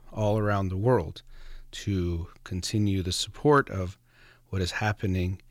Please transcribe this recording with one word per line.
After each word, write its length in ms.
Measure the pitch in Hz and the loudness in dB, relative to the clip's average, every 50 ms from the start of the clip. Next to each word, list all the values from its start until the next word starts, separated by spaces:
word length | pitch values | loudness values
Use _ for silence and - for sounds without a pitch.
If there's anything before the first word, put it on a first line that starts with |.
| - - | -12 -10
all 260 | - - 107 104 107 110 | -4 0 2 2 2 2
around 300 | 104 104 104 101 98 92 | 2 2 2 2 0 0
the 80 | 92 | -2
world 460 | 95 107 123 127 104 82 82 - - - - - - - - - - - - | 0 2 4 4 4 2 -2 -8 -12 -16 -18 -18 -16 -14 -14 -14 -14 -14 -14
to 580 | - - - 104 101 92 87 87 85 85 85 - - - - | -12 -8 -2 0 0 2 2 0 0 -2 -4 -8 -12 -16 -10
continue 580 | - 92 90 - - - 107 107 101 98 95 | -8 -6 -4 -4 -2 0 2 2 2 2 2
the 100 | 87 90 | 0 0
support 560 | 87 - - - - - - 147 147 139 135 - | -2 -2 -4 -6 -4 2 4 6 6 6 4 2
of 300 | 98 95 92 90 - - _ _ _ - - - - _ _ - | -2 -6 -6 -6 -8 -12 _ _ _ -20 -20 -20 -20 _ _ -4
what 120 | - 98 | -2 -2
is 80 | 92 87 | 0 0
happening, 720 | - - 107 107 101 - - 98 92 92 90 90 95 - - - | -2 0 0 0 0 0 0 0 0 2 0 0 -2 -6 -10 -18